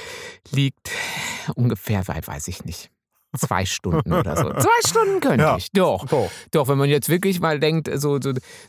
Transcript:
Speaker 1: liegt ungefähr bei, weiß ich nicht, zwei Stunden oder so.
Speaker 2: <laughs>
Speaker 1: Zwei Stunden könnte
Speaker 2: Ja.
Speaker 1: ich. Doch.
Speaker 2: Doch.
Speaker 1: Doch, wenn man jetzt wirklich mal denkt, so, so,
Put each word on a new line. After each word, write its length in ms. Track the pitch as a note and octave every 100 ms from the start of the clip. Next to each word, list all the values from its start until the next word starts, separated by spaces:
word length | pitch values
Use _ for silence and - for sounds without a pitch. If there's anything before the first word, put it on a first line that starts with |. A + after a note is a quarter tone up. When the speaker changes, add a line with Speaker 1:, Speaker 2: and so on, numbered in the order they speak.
| - - - - -
Speaker 1:
liegt 400 | C#3 C#3 - - - - - - - - -
ungefähr 480 | A#2+ - - G#2 F#2
bei, 160 | D2+
weiß 240 | - C#2+ -
ich 140 | F2+ -
nicht, 260 | E2 - _ _ _ _ C3
zwei 280 | - F2+ F#2
Stunden 480 | - - E2 -
oder 240 | F3 - D2+
so. 120 | C#3+
Speaker 2:
<laughs> 40 |
Speaker 1:
Zwei 340 | - D#4+ A#4 -
Stunden 320 | A4+ G#4 F#4+
könnte 240 | C#4+ C3+
Speaker 2:
Ja. 140 | D3+ A2+
Speaker 1:
ich. 140 | -
Doch. 340 | F#3+ F3 F#2+ C3+
Speaker 2:
Doch. 240 | D3 G2+ - -
Speaker 1:
Doch, 160 | D#3+ C3
wenn 80 | C#3
man 100 | C#3+
jetzt 200 | C#3+ A2+
wirklich 300 | F3 F#3+ F3+
mal 180 | E3 D3+
denkt, 300 | D3+ D#3+ D3+ C#3
so, 260 | D3 C#3+
so, 100 | C#3 C3 - -